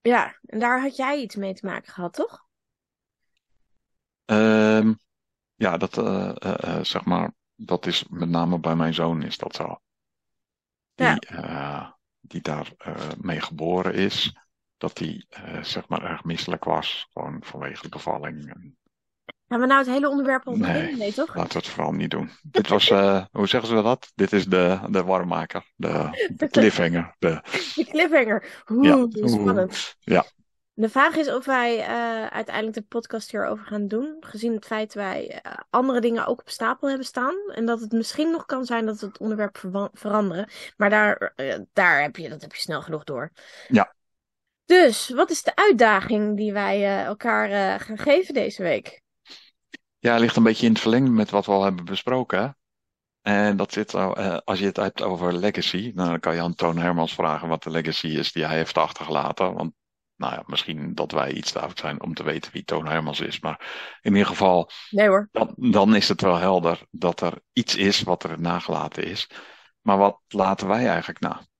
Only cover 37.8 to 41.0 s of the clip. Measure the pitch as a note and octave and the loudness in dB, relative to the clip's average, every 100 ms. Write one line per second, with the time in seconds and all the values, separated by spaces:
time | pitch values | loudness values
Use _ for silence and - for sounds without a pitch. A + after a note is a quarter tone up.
37.8 | A3 A3+ A3+ - D#4 E4 - C4 B3 A#3 | -2 -2 -2 -2 0 0 -4 -6 -2 -2
38.8 | A3 G#3+ G3+ - A3 G#3+ G3+ - F#3+ F#3+ | -2 -6 -10 -8 -6 -4 -4 -6 -8 -6
39.8 | G3+ - G#3 G#3 G3+ E3+ G#3 - - _ | -6 -6 -2 0 0 -2 -8 -12 -20 _
40.8 | G#3 G#3+ | 2 4